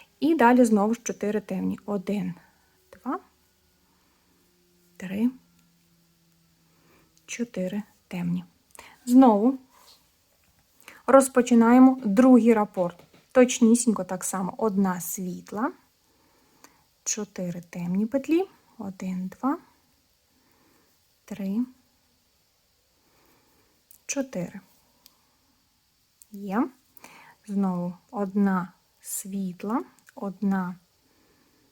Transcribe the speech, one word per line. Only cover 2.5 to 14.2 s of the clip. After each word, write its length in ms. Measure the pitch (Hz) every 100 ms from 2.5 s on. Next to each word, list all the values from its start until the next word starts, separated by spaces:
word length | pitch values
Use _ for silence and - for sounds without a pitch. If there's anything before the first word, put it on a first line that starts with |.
| _ _ _ _
два, 260 | - 247 359 - _ _ _ _ _ _ _ _ _ _ _ _ _ _ _ _ -
три, 340 | 185 196 247 262 _ _ _ _ _ _ _ _ _ _ _ _ _ _ _ _ _ _ -
чотири 560 | - 233 190 185 208 - _ -
темні. 360 | 180 175 180 175 _ _ - - _
Знову 540 | 247 254 262 208 240 269 _ _ _ _ _ _ _ _ _ _ _ _ - - -
розпочинаємо 920 | 269 262 247 247 233 226 254 262 262
другий 500 | 208 196 262 247 226
рапорт. 500 | 220 202 190 175 - _ _ _
Точнісінько 720 | 254 247 - 220 233 233 196
так 200 | 180 180